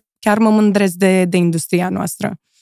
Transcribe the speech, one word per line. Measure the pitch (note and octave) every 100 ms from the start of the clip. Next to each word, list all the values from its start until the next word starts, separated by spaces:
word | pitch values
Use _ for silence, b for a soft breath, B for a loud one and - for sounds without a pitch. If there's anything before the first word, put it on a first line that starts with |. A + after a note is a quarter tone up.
| _ _
chiar | A3 G#3+
mă | A3
mândresc | G#3+ G#3 G3 F#3+
de, | F3 F#3+ F#3
de | F3+ F3+
industria | E3+ E3 - F3 F3+
noastră. | F#3+ E3+ - - - _ _